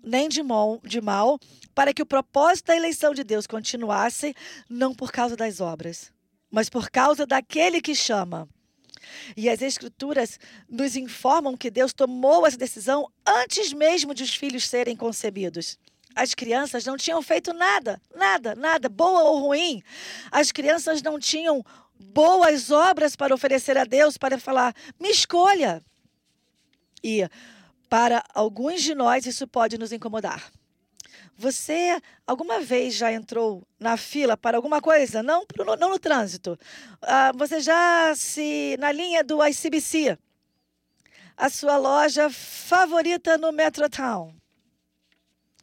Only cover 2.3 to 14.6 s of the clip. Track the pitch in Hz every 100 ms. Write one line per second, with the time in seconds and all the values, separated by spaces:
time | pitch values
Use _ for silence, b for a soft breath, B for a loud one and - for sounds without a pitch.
2.3 | 277 311 359 - 330 330 311 302 285 226
3.3 | 214 208 220 214 240 226 202 226 - 294
4.3 | B B B B 240 262 262 254 - 240
5.3 | 233 226 185 175 156 165 170 - _ _
6.3 | _ _ 214 220 247 - 262 269 302 277
7.3 | 269 - 311 349 339 320 294 - 208 175
8.3 | 165 156 _ _ _ _ B B B B
9.3 | 214 226 226 269 - 240 - 277 285 233
10.3 | - B B B 233 277 240 254 - 254
11.3 | 311 277 254 247 214 262 - 262 254 262
12.3 | 330 320 254 254 - 208 285 277 _ -
13.3 | 440 480 - 381 285 302 349 285 262 262
14.3 | - 285 254